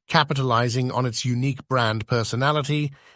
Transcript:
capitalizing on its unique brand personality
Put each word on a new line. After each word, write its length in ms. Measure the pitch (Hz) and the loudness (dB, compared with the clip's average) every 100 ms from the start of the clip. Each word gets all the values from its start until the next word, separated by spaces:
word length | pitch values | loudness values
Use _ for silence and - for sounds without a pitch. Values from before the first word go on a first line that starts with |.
| - | -2
capitalizing 840 | 165 147 139 131 113 123 120 127 | 2 2 2 2 2 2 0 -2
on 140 | 123 123 | 0 -2
its 200 | 113 127 | -2 -2
unique 420 | 120 135 135 - | -2 -2 -4 -2
brand 400 | 131 113 110 107 | 0 0 0 -2
personality 880 | 120 110 120 135 151 139 151 147 139 - | -2 -2 0 0 0 0 -2 -2 -8 -20